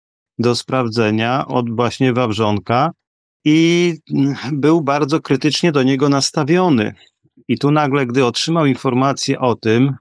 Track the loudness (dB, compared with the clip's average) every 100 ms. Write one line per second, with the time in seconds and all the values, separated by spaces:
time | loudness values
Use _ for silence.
0 | _ _ _ -2 0 0 -2 -4 -2 0
1 | 0 0 0 -2 -2 -4 -2 -2 -2 0
2 | 0 0 0 0 0 -2 -2 0 -2 -4
3 | _ _ _ _ 0 2 4 2 0 -2
4 | -4 -2 -2 -2 -6 -2 2 2 2 -2
5 | 0 -2 -2 -2 0 0 0 2 2 2
6 | 2 0 0 -2 0 2 2 2 0 -6
7 | _ _ _ _ -6 -2 0 2 0 0
8 | 0 0 0 0 -2 0 0 0 -2 0
9 | 0 -2 -4 -2 -2 -2 0 2 2 -2